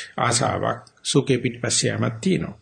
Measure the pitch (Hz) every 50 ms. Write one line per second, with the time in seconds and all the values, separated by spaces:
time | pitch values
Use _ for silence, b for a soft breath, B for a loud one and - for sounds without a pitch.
0 | - - - - 123 120 120 117 120 107 95 95 101 113 117 - - - _ _
1 | _ - - 147 123 - 131 123 117 127 120 - - 113 - - - 120 110 107
2 | 117 117 117 - - 185 185 - - - - -